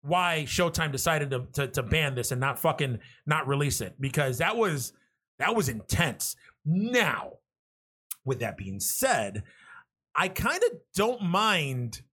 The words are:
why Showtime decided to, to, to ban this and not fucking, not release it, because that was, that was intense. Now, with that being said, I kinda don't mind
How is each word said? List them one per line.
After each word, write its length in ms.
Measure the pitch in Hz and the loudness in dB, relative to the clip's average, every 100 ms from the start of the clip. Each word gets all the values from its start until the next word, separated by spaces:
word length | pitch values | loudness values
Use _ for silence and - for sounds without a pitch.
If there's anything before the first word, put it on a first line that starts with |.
why 420 | 143 175 180 160 | 2 2 2 0
Showtime 460 | 139 - 175 - 151 | 0 2 2 2 -2
decided 380 | 135 170 156 143 | 0 2 2 0
to, 160 | 127 127 | -4 -4
to, 140 | - 135 | -4 -2
to 140 | - | -4
ban 320 | 117 156 147 | 0 2 2
this 160 | 127 113 | -2 -2
and 80 | 127 | 0
not 180 | 135 131 | -2 0
fucking, 400 | 165 160 139 113 - - | 0 0 -2 -4 -8 -12
not 220 | - 156 135 | -2 0 2
release 320 | 139 147 - | 0 0 -2
it, 160 | 98 - | -6 -6
because 380 | 135 151 135 123 | -2 0 0 2
that 180 | 165 226 | 0 2
was, 340 | 214 147 123 _ _ _ _ _ | 0 0 -6 _ _ _ _ _
that 160 | 156 | 0
was 140 | 226 135 | 2 0
intense. 640 | 110 - - 165 - - - - _ | -4 -4 2 2 0 -8 -8 -18 _
Now, 680 | 147 180 220 247 180 113 - - _ _ _ _ _ _ _ - | 0 0 2 2 2 0 -6 -14 _ _ _ _ _ _ _ -8
with 140 | 131 120 | -4 -2
that 180 | 110 - | -4 -6
being 240 | 95 95 | -10 -4
said, 600 | - - 262 139 101 104 - - - - _ _ _ | -4 0 2 2 0 -6 -12 -20 -20 -20 _ _ _
I 140 | 147 185 | 0 0
kinda 400 | 190 202 349 466 - _ | 0 -2 2 0 0 _
don't 280 | 180 220 240 | 0 0 2
mind 800 | 180 185 220 185 143 127 120 - - | 0 2 4 2 0 -4 -6 -8 -18